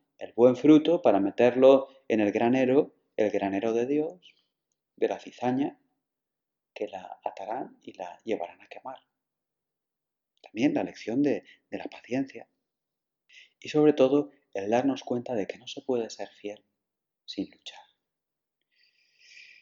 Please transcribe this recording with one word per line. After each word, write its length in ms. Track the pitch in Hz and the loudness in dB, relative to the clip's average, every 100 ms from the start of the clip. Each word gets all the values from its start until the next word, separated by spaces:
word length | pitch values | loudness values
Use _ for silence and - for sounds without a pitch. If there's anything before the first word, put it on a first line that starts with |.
| _ - | _ -18
el 140 | - | -8
buen 240 | - 123 123 | 4 4 6
fruto 460 | - 151 151 170 | 6 6 6 2
para 180 | 127 98 | 4 4
meterlo 680 | 98 - 120 123 131 135 - - - | 2 2 2 6 6 6 4 -12 -4
en 140 | 110 | 0
el 100 | 104 | 0
granero, 640 | 104 117 131 127 135 - _ _ - | 0 0 2 2 2 0 _ _ -2
el 120 | 107 | -2
granero 440 | 98 98 98 113 | -2 -4 -4 -2
de 120 | 113 123 | -2 -2
Dios, 500 | 147 156 180 _ _ _ _ _ _ _ - | -2 -4 -8 _ _ _ _ _ _ _ -6
de 120 | 110 | -6
la 100 | 98 | -6
cizaña, 580 | - - 123 131 151 - _ _ _ _ _ _ _ _ _ | -12 -8 -4 -2 -2 -6 _ _ _ _ _ _ _ _ _
que 140 | - 104 | -10 -10
la 320 | 98 90 - - | -10 -14 -12 -12
atarán 520 | - 98 120 - - | -10 -10 -10 -12 -16
y 120 | - | -20
la 280 | - 90 87 | -16 -14 -12
llevarán 380 | - 95 85 - | -8 -6 -8 -14
a 60 | - | -20
quemar. 300 | - 127 131 _ _ _ _ _ _ _ _ _ _ _ _ _ _ | -20 -18 -20 _ _ _ _ _ _ _ _ _ _ _ _ _ _
También 320 | - 107 139 139 | -14 -2 -2 0
la 80 | |
lección 380 | 90 - - 120 | -4 -8 -6 -2
de, 200 | 143 104 - - _ | 0 -2 -6 -20 _
de 80 | 98 | -12
la 80 | - | -12
paciencia. 640 | - - 127 135 117 - _ _ _ _ _ _ _ _ - - _ | -16 -8 -6 -6 -10 -20 _ _ _ _ _ _ _ _ -20 -20 _
Y 100 | 131 | -4
sobre 240 | 151 151 | 2 4
todo, 380 | 147 131 143 147 _ _ | 4 4 2 -2 _ _
el 160 | 98 98 | -8 -2
darnos 340 | 120 135 131 | 0 0 -4
cuenta 320 | - 123 120 120 | -6 -8 -6 -6
de 120 | 95 | -6
que 100 | - | -10
no 100 | - | -16
se 140 | - | -12
puede 280 | - 123 110 | -6 -6 -6
ser 200 | - 98 | -10 -16
fiel 340 | _ 104 104 _ _ _ _ _ _ - | _ -16 -16 _ _ _ _ _ _ -14
sin 240 | - 90 | -10 -10
luchar. 300 | - - - - _ _ _ _ _ _ _ _ _ _ _ _ _ _ - - - | -12 -20 -20 -20 _ _ _ _ _ _ _ _ _ _ _ _ _ _ -20 -20 -20